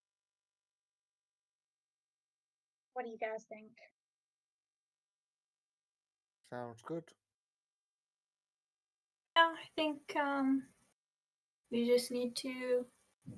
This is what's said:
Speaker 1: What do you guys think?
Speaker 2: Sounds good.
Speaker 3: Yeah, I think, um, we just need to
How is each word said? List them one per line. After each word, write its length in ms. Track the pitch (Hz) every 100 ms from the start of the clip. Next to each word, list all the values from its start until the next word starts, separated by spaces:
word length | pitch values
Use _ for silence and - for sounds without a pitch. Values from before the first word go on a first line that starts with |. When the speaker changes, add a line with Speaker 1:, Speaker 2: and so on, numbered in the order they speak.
| _ _ _ _ _ _ _ _ _ _ _ _ _ _ _ _ _ _ _ _ _ _ _ _ _ _ _ _ _
Speaker 1:
What 120 | 254 240
do 60 |
you 60 | 214
guys 280 | 220 220 -
think? 220 | 220 220 - - _ _ _ _ _ _ _ _ _ _ _ _ _ _ _ _ _ _ _ _ _ _ _ _ _ -
Speaker 2:
Sounds 300 | 123 120 113 -
good. 180 | 165 165 - _ _ _ _ _ _ _ _ _ _ _ _ _ _ _ _ _ _ _ _ _ 330
Speaker 3:
Yeah, 160 | 330
I 120 | 320 - -
think, 240 | 311 294 - 339
um, 480 | 285 277 269 269 - - _ _ _ _ _ _ _ _ _
we 160 | 233 240
just 240 | 247 240
need 240 | 247 247 240
to 480 | 262 254 254 247 247 - _ _ -